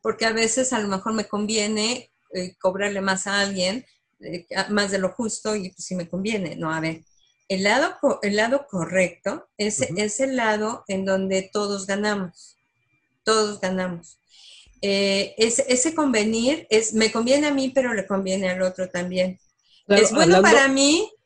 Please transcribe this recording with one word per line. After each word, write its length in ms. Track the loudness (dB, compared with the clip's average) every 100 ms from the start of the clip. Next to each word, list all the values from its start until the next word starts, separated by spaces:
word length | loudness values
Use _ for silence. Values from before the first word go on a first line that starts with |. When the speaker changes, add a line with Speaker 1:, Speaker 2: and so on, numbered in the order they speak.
Speaker 1:
porque 240 | -4 -2
a 80 | -2
veces 400 | 0 0 0 0
a 60 | -2
lo 100 | -2
mejor 260 | -4 -2
me 120 | -4 -4
conviene, 840 | -4 -2 -2 -2 -2 -2 -4 -10 _ _
eh, 220 | -8 -8 -2
cobrarle 400 | -2 0 -4 -2
más 260 | -2 -2 -2
a 140 | -2
alguien, 440 | -2 -2 -2 -4 -10 _ _ _
eh, 260 | -12 -12 -8 -6
a-, 120 | -2
más 240 | -2 0
de 60 | -2
lo 120 | -2
justo 460 | -4 -6 -6 -4 -4
y, 140 | -6
pues, 140 | -12
sí 120 | -10 -8
me 120 | -6
conviene. 460 | -6 -4 -4 -6
No, 180 | -6 -4
a 60 | -4
ver, 220 | -4 -6 _ _ _ _ _
el 160 | -2
lado 320 | 2 2 0 0
co-, 200 | -2 0
el 140 | -2 0
lado 300 | 0 0 -2
correcto 760 | -6 -2 0 0 -2 -8 -8 -12 _
es, 240 | -4 -2
Speaker 2:
Ujú. 140 | -4 -2
Speaker 1:
es 240 | -4 -2
el 160 | -2 0
lado 480 | 0 0 -2 -6 -6
en 180 | -4
donde 460 | 0 0 0 -2 -2
todos 340 | -4 -4 -4 -4
ganamos, 680 | -2 -2 -2 -6 -12 -20 _ _ _ _ _ _ _
todos 360 | 0 2 2 -2
ganamos. 600 | -2 -2 -4 -6 -12 -20 _ _ -20 -20 -20 _
Eh, 540 | -2 0 2 0 -2 0
ese, 260 | 0 2 0
ese 260 | 2 2
convenir 720 | 0 0 2 0 2 0 0 2
es, 240 | 0 2
me 180 | 0 0
conviene 340 | 0 2 2 2
a 60 |
mí, 160 | 0 0
pero 200 | 0 0
le 120 | -2 -2
conviene 440 | -4 -2 -2 -2
al 120 | -2
otro 260 | -2 -2 -6
también. 500 | -6 -4 -2 -2 -4 _ _ _ _ 4
Speaker 2:
Claro, 160 | 6
Speaker 1:
Es 100 | 6
bueno 220 | 4 6
Speaker 2:
hablando 80 | 8
Speaker 1:
para 260 | 8 8 6
mí 440 | 4 4 4 0 _